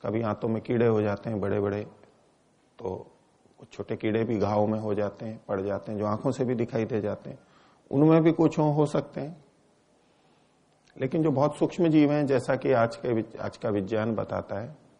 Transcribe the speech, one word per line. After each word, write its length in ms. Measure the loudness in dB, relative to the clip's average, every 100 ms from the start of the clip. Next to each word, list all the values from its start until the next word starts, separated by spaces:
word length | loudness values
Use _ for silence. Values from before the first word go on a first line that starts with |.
कभी 200 | -4 -2
आंतों 260 | -2 -2 -2
में 140 | -4
कीड़े 260 | -2 2 4
हो 140 | 2
जाते 280 | 0 -2 -6
हैं 100 | -4
बड़े 200 | -2 0
बड़े, 220 | -2 -4 -8 -16 -20 _ _ _ _ _ _ -12
तो 320 | -10 -10 -12 _ _ _ _ _
कुछ 120 | -20
छोटे 240 | -12 -8 -6
कीड़े 280 | -2 -2
भी 140 | 0 0
घाव 300 | 0 0 0
में 120 | -2
हो 140 | 0
जाते 320 | 0 -2 -6 -12
हैं, 200 | -12 -6
पड़ 140 | -4
जाते 300 | -2 -4 -6
हैं, 80 | -4
जो 60 | -2
आंखों 260 | -2 -2
से 140 | -2 -2
भी 100 | -2
दिखाई 300 | -2 -2 -2
दे 160 | -2
जाते 280 | -4 -6 -10
हैं, 100 | -18 _ _ _ _ -4
उनमें 320 | 4 6 6
भी 80 | 6
कुछ 280 | 4 2 2
हो, 120 | 0
हो 140 | 2 2
सकते 360 | 0 -4 -8
हैं। 240 | -10 -12 _ _ _ _ _ _ _ _ _ _ _ _ _ _ _ -6
लेकिन 220 | -2 0
जो 80 | 2
बहुत 260 | 2 2 2
सूक्ष्म 300 | -2 2 4
जीव 240 | 6 6
हैं, 140 | 4 2
जैसा 300 | 2 2 0
कि 160 | 2
आज 240 | 2 2 0
के 180 | -2
विज-, 240 | -2 -2 -8
आज 200 | -10 -6
का 120 | -4
विज्ञान 460 | -2 -2 -2 -2 -2
बताता 440 | -4 -6 -6 -8
है, 180 | -10 -14 _